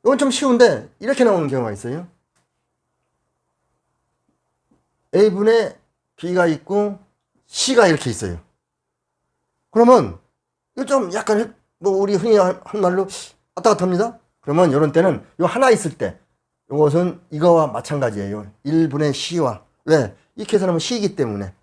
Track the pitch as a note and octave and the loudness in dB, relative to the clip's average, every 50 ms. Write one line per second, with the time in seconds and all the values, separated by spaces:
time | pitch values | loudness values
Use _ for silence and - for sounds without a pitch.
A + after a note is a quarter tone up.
0 | - A3 C#4 B3 C#4+ C4+ A#3+ - D4 C4 B3 A#3+ B3 G#3+ D3+ A#2 B2+ - _ _ | 2 2 2 2 0 0 0 -2 0 0 4 4 4 4 4 0 -8 -16 _ _
1 | G3 A#3 C#4 C4 B3+ A3+ G3+ F3 D#3 C#3 C3+ C3 A#2+ A2 G#2 G2 - A#2+ C3 E3 | -4 -4 0 2 2 2 2 2 -2 -2 -4 -4 -4 -4 -6 -8 -10 -10 -10 -10
2 | F3+ F3 _ _ _ _ _ _ _ _ _ _ _ _ _ _ _ _ _ _ | -12 -16 _ _ _ _ _ _ _ _ _ _ _ _ _ _ _ _ _ _
3 | _ _ _ _ _ _ _ _ _ _ _ _ _ _ _ _ _ _ _ _ | _ _ _ _ _ _ _ _ _ _ _ _ _ _ _ _ _ _ _ _
4 | _ _ _ _ _ _ _ _ _ _ _ _ _ _ _ _ _ _ _ _ | _ _ _ _ _ _ _ _ _ _ _ _ _ _ _ _ _ _ _ _
5 | _ _ - F3+ G#3 G#3+ F3+ G3 G#3 A3 A3+ A3+ G#3 D3+ - _ _ _ _ _ | _ _ 2 2 2 2 2 0 0 2 2 2 0 -2 -8 _ _ _ _ _
6 | _ _ _ _ - F3 F3+ F#3 F3 E3 D#3 C#3 _ - G3 G#3 G#3 G#3 G3+ - | _ _ _ _ -8 -4 0 0 2 0 0 -4 _ -4 -2 -2 -2 -2 -6 -12
7 | _ _ _ _ _ _ _ _ _ _ - - - B3 C4+ A#3 G#3+ F3 D#3+ C3+ | _ _ _ _ _ _ _ _ _ _ -8 -6 -4 2 4 4 4 4 4 0
8 | - B2+ A2 - A2 F#2 F2 E2+ _ _ _ _ _ _ _ _ _ _ _ _ | -2 -6 -6 -6 -8 -8 -8 -10 _ _ _ _ _ _ _ _ _ _ _ _
9 | _ _ _ _ _ _ _ _ _ _ _ _ _ _ _ A3 A#3 A#3+ B3 A3 | _ _ _ _ _ _ _ _ _ _ _ _ _ _ _ 4 6 6 6 6
10 | C#3 F#2+ F2 - _ _ _ _ _ _ _ _ _ _ _ B3 C4+ C4 C#4 C4+ | 4 0 -8 -14 _ _ _ _ _ _ _ _ _ _ _ -10 -4 -2 -2 -2
11 | G#3+ F3 F3+ - - - G#3+ G#3 A#3 G#3+ - _ _ _ _ _ E3 G3 F#3+ F#3+ | -2 -2 -6 -6 -2 -2 -2 -2 -2 -6 -10 _ _ _ _ _ -4 -2 0 0
12 | G3 G3+ G#3 F#3 E3+ A#3 A3 G#3 F#3 F3+ F#3 F#3 - - - G#3+ G3 F3+ F3+ F#3+ | 0 0 -2 -2 2 2 4 4 4 2 -2 -6 -10 -10 -4 -2 -2 0 0 -2
13 | F#3+ F#3+ - - - - _ _ _ _ _ - - A3+ G3+ - F3+ F#3 F3+ F3 | -4 -6 -8 -16 -16 -18 _ _ _ _ _ 0 2 2 2 2 0 -2 0 0
14 | A3 A#3 A#3 - _ _ _ _ _ - C#3+ E3+ F#3 E3 C3 D3 D#3 D3 C3+ D#3+ | -2 -4 -4 -14 _ _ _ _ _ -2 2 2 2 2 2 2 0 2 2 2
15 | F3 F#3+ D3 G#2+ - _ _ - E3+ F#3 - A#3+ C4+ C4 A3+ - - D#3+ - _ | 2 2 0 -2 -8 _ _ -4 -2 -2 0 2 4 4 4 2 0 -8 -6 _
16 | A#2 F#2+ - _ _ _ _ _ _ _ _ _ _ _ C3+ D3 D3+ D3 C#3+ E3+ | -8 -8 -8 _ _ _ _ _ _ _ _ _ _ _ 0 0 2 2 2 0
17 | F3+ F3+ - - _ _ D#3 D3+ D#3+ F3 E3+ E3 D#3 - G#2+ A#2 - - D3+ C#3+ | -2 -2 -4 -8 _ _ -6 0 2 4 4 4 2 0 -4 -10 -8 -6 -6 -4
18 | C3 A#2 G#2 G2+ G2+ G2+ G2+ G#2 G2+ G2+ _ _ _ C#3 D#3 E3 E3 D3+ C3+ C#3+ | -4 -4 -4 -6 -8 -8 -8 -10 -12 -16 _ _ _ -2 0 0 0 0 -2 -2
19 | D3+ D3 C3+ - - - E3+ E3+ D3+ B2 G#2+ F#2+ _ _ _ _ _ D3 D#3 D#3 | -2 -2 -2 -4 -8 -6 -4 -2 -2 -4 -4 -8 _ _ _ _ _ 2 2 2
20 | A#2+ G2 - _ _ _ _ - G#3+ - A3 G3+ F#3+ F#3 E3+ E3 - - B3 A#3 | 2 -2 -8 _ _ _ _ -14 -6 -2 -2 0 0 0 -2 -2 -4 -4 -4 -4
21 | G3+ F#3+ - - C#3 A2+ G#2 G2+ G2+ F#2+ - _ | -4 -4 -4 -4 -4 -4 -4 -8 -8 -10 -14 _